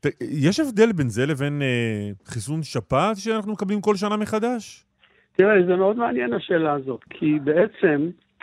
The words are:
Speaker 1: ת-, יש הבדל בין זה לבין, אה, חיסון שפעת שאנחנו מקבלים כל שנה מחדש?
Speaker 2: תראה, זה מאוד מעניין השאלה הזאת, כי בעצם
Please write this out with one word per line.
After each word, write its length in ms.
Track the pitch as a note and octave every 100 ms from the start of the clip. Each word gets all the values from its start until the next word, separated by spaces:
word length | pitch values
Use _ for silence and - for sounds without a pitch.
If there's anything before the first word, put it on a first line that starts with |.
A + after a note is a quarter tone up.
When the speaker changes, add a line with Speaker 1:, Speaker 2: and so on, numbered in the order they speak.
Speaker 1:
ת-, 200 | D3 -
יש 400 | G#2+ D3 C#3 G3+
הבדל 320 | D4+ G3+ A#3
בין 160 | F#3 C3
זה 180 | G#2+ C#3
לבין, 360 | C#3+ C#3+ D3
אה, 480 | C#3 A#2+ A#2 G#2+ G2+ G2 -
חיסון 360 | A#2+ A2 D#3
שפעת 540 | D3+ C3 - C3 F#3+ G#3+
שאנחנו 360 | G3+ A3 G#3
מקבלים 280 | G#3+ G3 G#3
כל 160 | G3 G3+
שנה 200 | G3+ G#3+
מחדש? 680 | G#3+ G#3+ A3+ B3 - - _ _ _ _ _ -
Speaker 2:
תראה, 300 | F#3+ G#3 F3+
זה 100 | F3+
מאוד 200 | F#3+ A3
מעניין 360 | A#3 B3 A#3+
השאלה 400 | G#3+ - F3 D#3
הזאת, 280 | D3 C3 A#2+ _
כי 280 | - D#3+ D3+
בעצם 640 | C#3 D#3 G#3+ - F#3 D3 D#3+ F3+ _ _